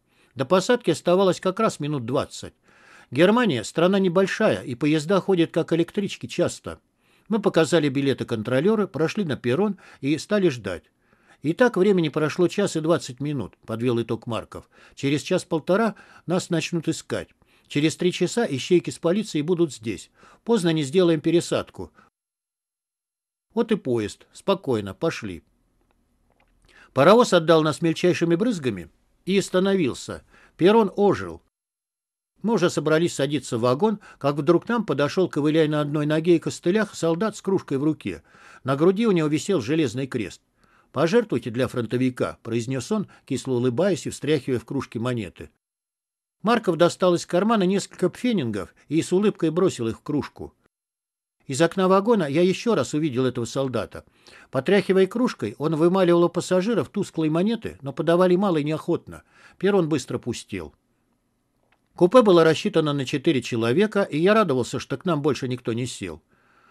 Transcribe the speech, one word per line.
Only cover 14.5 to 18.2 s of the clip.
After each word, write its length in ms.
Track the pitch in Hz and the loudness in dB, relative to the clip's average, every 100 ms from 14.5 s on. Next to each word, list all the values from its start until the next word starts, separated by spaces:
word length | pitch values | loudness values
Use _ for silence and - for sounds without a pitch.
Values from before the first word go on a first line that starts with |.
| 87 - _ - | -16 -18 _ -20
Через 280 | - 139 143 | -6 -4 -2
час-полтора 720 | - 180 - 160 151 196 226 - - - - | -2 -4 -2 -4 0 0 0 -4 -18 -16 -4
нас 240 | 180 - | -4 -2
начнут 380 | 165 - 170 170 | -4 -2 -4 -4
искать. 400 | - - 104 - _ _ _ _ | -6 -6 -8 -8 _ _ _ _
Через 280 | 143 156 - | -2 0 0
три 160 | 180 | -2
часа 340 | - | 0